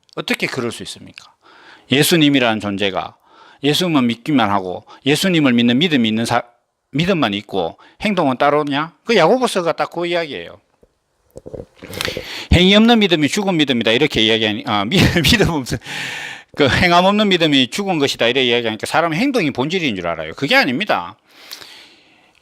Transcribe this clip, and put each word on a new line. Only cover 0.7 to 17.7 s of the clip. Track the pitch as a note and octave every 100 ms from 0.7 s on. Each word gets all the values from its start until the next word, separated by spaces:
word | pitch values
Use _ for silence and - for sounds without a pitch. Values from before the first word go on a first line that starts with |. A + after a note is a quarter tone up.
수 | -
있습니까? | F2+ - F#2 - - _ _ - - - -
예수님이라는 | C3 D3 F3 D3 C#3 B2 G#2+
존재가 | G2+ G2 G2 F2+ D#2+ - _ - - -
예수만 | C#3 D3 F3+ D3+ A#2+
믿기만 | A#2 - C#3+ G#2+
하고 | G2+ F#2 F2+ - -
예수님을 | C3 D3 G3 E3+ C#3
믿는 | A#2+ A#2+ B2
믿음이 | F3 C#3+ A2
있는 | A2 A2+
사-, | A#2 - _ _ _ _
믿음만 | C#3 F3 F3+ A#2+
있고 | G2+ - G2 E2+ - - -
행동은 | G#3+ F3+ D3 B2
따로냐? | C#3+ D3 D3 C#3 E3 -
그 | - A3+
야고보서가 | D#3+ B3+ B3 G3+ E3+
딱 | - D3
그 | E3+ F3
이야기예요. | F3 D#3+ G2+ E2+ F2+ _ _ _ _ _ _ _ - - - - _ - G2 - - - - -
"행위 | E3 F#3 G#3
없는 | A3+ A#3+
믿음이 | G3+ E3 C#3+
죽은 | - G3 E3+
믿음이다." | C#3 A#2+ A2
이렇게 | A#2 D3+ A#2+
이야기하니, | A2 A2 A2 G#2 -
아, | G#2 G2+
미-, | F3+
<laughs> | - E3+
믿음 | D3+ A3 D#3+
없는, | D#3+ B2 C3 - - - - - - - -
그 | C#3
행함 | - F3+ F3 F#3
없는 | G#3 G#3
믿음이 | F3+ D#3+ C#3
죽은 | B2